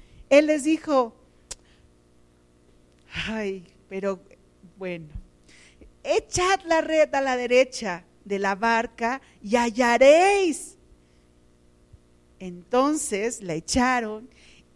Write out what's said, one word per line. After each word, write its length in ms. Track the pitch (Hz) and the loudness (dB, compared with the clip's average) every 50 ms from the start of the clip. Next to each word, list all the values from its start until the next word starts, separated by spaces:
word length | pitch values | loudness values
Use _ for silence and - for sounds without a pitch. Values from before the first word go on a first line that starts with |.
| - - - - - - | -20 -20 -20 -12 -2 4
Él 180 | 277 285 302 | 4 4 4
les 160 | 302 302 294 254 | 4 0 -2 0
dijo: 520 | 311 320 311 - 320 285 262 240 226 - _ _ _ _ _ _ - - _ _ _ _ _ _ _ _ _ _ _ _ _ _ _ _ _ _ _ _ _ _ _ _ _ _ _ _ _ _ - - - - | -2 -2 -2 -2 -2 0 0 0 -2 -6 _ _ _ _ _ _ -20 -20 _ _ _ _ _ _ _ _ _ _ _ _ _ _ _ _ _ _ _ _ _ _ _ _ _ _ _ _ _ _ -16 -12 -10 -8
"Ay, 400 | 214 220 220 208 196 196 190 170 - _ _ _ | -8 -6 -6 -6 -6 -8 -10 -12 -20 _ _ _
pero 320 | - 190 190 196 196 190 185 - - - _ _ _ _ _ - 170 _ | -14 -10 -6 -6 -6 -6 -6 -10 -20 -20 _ _ _ _ _ -20 -20 _
bueno, 320 | - 190 180 175 170 160 147 147 - - - _ _ _ _ - - - - _ - - - _ _ - | -12 -10 -10 -10 -12 -14 -14 -16 -16 -16 -18 _ _ _ _ -20 -20 -20 -20 _ -20 -20 -20 _ _ -4
echad 580 | 262 330 440 - - - 349 359 370 392 381 381 | -2 -2 -2 -2 -2 -4 -2 0 0 0 0 0
la 160 | 330 330 320 | 0 0 0
red 320 | 311 311 320 311 302 294 285 | 0 0 2 2 2 2 0
a 80 | 269 | -2
la 160 | 269 269 254 | -2 -2 -2
derecha 680 | 247 247 240 247 254 262 254 - - 226 190 175 170 - _ _ _ - | -2 0 2 4 4 4 2 0 -8 -8 -6 -8 -8 -10 _ _ _ -10
de 160 | 196 202 196 | -6 -4 -2
la 160 | 196 196 202 | -2 -2 -2
barca 680 | 185 214 226 233 226 233 240 _ - 233 226 262 269 _ _ _ _ - | -2 0 0 0 0 -2 -4 _ -6 -6 -6 -6 -6 _ _ _ _ -8
y 140 | 196 233 | -2 -2
hallaréis". 1120 | 240 240 240 202 240 247 240 240 240 262 277 302 330 370 392 403 392 381 330 277 - - - - _ _ _ - _ _ _ _ _ _ _ _ _ _ _ _ _ _ _ _ _ _ _ - - _ _ _ _ _ _ _ | 0 0 0 0 0 0 2 4 6 8 8 8 8 6 4 4 2 0 0 -2 -6 -10 -16 -20 _ _ _ -20 _ _ _ _ _ _ _ _ _ _ _ _ _ _ _ _ _ _ _ -20 -20 _ _ _ _ _ _ _
Entonces 1040 | - 185 180 175 180 170 - 240 247 269 294 311 294 - - 208 190 214 247 254 - | -16 -14 -14 -14 -16 -8 -2 0 2 2 2 0 -2 -4 -4 -4 -4 -4 -4 -6 -8
la 120 | 202 175 156 | -8 -8 -8
echaron 760 | 160 - - - 262 247 254 254 240 226 214 214 220 247 - _ _ - - - _ _ _ _ | -6 -6 -2 0 0 2 2 0 0 -2 -6 -10 -12 -16 -20 _ _ -20 -20 -20 _ _ _ _